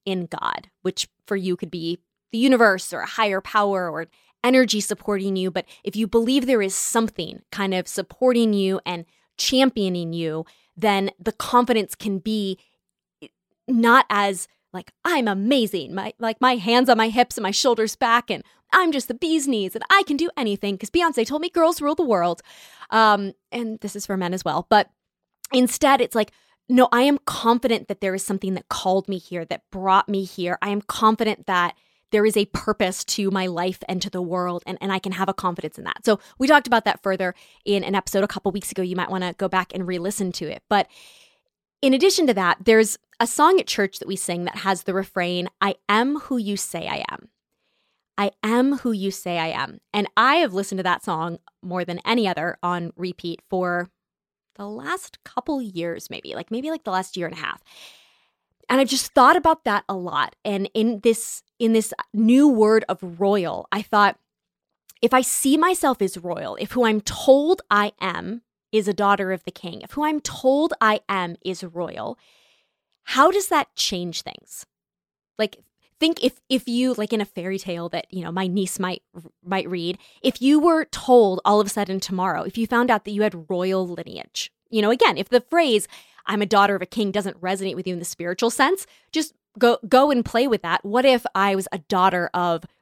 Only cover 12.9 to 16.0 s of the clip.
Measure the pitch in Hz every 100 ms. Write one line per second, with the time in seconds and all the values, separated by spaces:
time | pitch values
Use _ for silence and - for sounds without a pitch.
12.9 | _ _ _ - _ _ _ - 240 233
13.9 | 254 - 208 202 185 - _ _ 185 -
14.9 | - 339 320 226 196 214 277 220 190 131
15.9 | 185